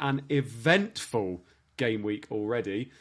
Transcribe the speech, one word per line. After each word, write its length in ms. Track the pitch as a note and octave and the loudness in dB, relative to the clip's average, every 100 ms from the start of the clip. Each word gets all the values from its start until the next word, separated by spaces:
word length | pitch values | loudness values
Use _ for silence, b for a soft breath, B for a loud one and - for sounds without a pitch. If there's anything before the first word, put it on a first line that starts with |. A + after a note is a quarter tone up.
an 220 | C#3 C#3 C#3+ | 0 0 0
eventful 1160 | C#3+ A#2+ A2+ D3+ F#3+ G3+ - - A#2 F#2 F2 - _ _ - | 0 0 0 4 4 4 -6 -4 -2 -2 -4 -10 _ _ -2
game 260 | B2 A2 | 0 0
week 240 | G#2 G#2+ - | -2 -4 -4
already, 600 | A2 G#2 A#2 G2 G2+ B2 b | -4 -2 -2 -2 -4 -6 b